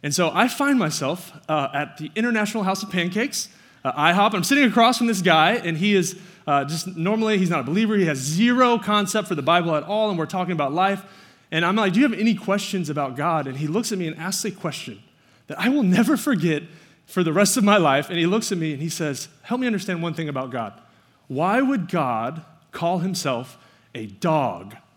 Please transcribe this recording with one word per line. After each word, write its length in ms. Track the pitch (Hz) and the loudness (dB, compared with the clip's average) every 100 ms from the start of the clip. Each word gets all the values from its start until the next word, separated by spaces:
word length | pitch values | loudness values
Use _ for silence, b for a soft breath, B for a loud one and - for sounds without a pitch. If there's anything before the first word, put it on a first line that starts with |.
And 120 | 151 147 | -4 0
so 160 | 165 | 0
I 140 | 170 240 | 2 0
find 320 | - 277 269 | 2 2 2
myself, 520 | 160 151 135 180 - - - | 2 0 -4 -4 -8 -20 -2
uh, 200 | 156 139 143 | -2 0 -4
at 220 | 147 - | -6 -8
the 120 | 151 - | -10 -4
International 480 | 240 226 208 220 | 0 0 0 -2
House 180 | 190 196 | -2 -2
of 80 | 202 | -4
Pancakes, 600 | 180 180 202 277 - - b b b 131 | -2 -2 -2 -4 -4 -10 b b b -6
uh, 60 | 147 | 2
I 180 | 156 | 2
hop. 200 | 180 208 | 4 2
I'm 100 | 202 | 2
sitting 200 | 170 277 | 0 4
across 340 | 262 214 233 240 | 4 6 4 4
from 80 | 233 | 0
this 160 | 196 | 0
guy, 360 | 180 160 160 170 | 4 4 4 2
and 200 | 170 160 | -2 -2
he 160 | 202 | 2
is, 240 | 196 165 - B B - | 2 2 -6 B B 0
uh, 180 | 143 139 | 0 0
just 220 | 160 190 | -6 -8
normally, 500 | 175 170 220 220 208 | -4 -2 0 0 2
he's 140 | 180 | 2
not 80 | 170 | 0
a 40 | |
believer. 320 | 120 180 220 214 | -2 0 2 2
He 100 | 170 | 2
has 120 | 139 | 0
zero 600 | 131 160 233 247 247 233 | -2 2 2 4 4 2
concept 480 | - 208 202 214 202 | 0 0 0 -2 -2
for 80 | 160 | -2
the 80 | |
Bible 320 | 139 170 170 156 | 2 2 2 -2
at 80 | |
all, 260 | 160 214 214 | -2 -2 0
and 80 | 180 | 0
we're 80 | 151 | -4
talking 280 | 185 175 | -4 -4
about 200 | 165 139 | -2 -2
life. 300 | 156 190 196 - B B B B | 0 0 0 -8 B B B B
And 120 | 160 | 0
I'm 120 | 170 208 | 2 2
like, 180 | 202 | 2
"Do 60 | 180 | 4
you 100 | 277 | 2
have 100 | 190 | 2
any 140 | 220 | 0
questions 560 | 220 - 202 202 196 151 | 0 0 -2 -2 -4 -4
about 260 | 147 135 127 | -2 -4 -2
God?" 300 | 160 160 135 | 0 0 -2
And 120 | 131 | -6
he 80 | 151 | -2
looks 240 | 180 233 | -2 -2
at 80 | 196 | -4
me 80 | 165 | -6
and 100 | 156 | -6
asks 260 | 170 190 | -6 -4
a 60 | 214 | -6
question 540 | 185 165 139 - 101 - b b b b | -6 -8 -8 -14 -16 -20 b b b b
that 140 | 147 | -4
I 100 | 202 | 0
will 140 | 294 | 2
never 340 | 202 185 233 285 | 4 4 4 2
forget 460 | - 220 165 151 165 B B B _ | 0 0 0 -2 -4 B B B _
for 180 | - | -2
the 80 | 165 | 0
rest 240 | 156 196 254 | 4 2 4
of 80 | |
my 140 | 202 208 | 4 6
life. 320 | 160 135 143 | 6 2 0
And 80 | 175 | -2
he 80 | 170 | 0
looks 260 | 214 226 | 0 -2
at 60 | 185 | -4
me 160 | 160 | -4
and 80 | 139 | -4
he 80 | 160 | -6
says, 380 | - 156 131 - _ | -4 -4 -6 -10 _
"Help 180 | - 247 | -6 -4
me 60 | 254 | -2
understand 340 | 202 185 175 | -2 -4 -4
one 140 | 170 160 | -4 -4
thing 140 | 156 | -6
about 200 | 135 131 | -6 -6
God. 240 | 123 107 - b b b b b | -6 -8 -10 b b b b b
Why 340 | 123 175 226 | -2 0 2
would 260 | 269 269 175 | 2 0 0
God 560 | 180 131 113 117 160 - - _ | 0 0 0 -4 -8 -16 -20 _
call 280 | - 170 180 | -4 -2 0
himself 560 | 185 185 143 120 131 - b b b | -2 -2 -2 -4 -6 -16 b b b
a 140 | 120 107 | -12 -12
dog?" 680 | 98 175 156 127 87 98 - _ | -4 0 2 0 -4 -14 -18 _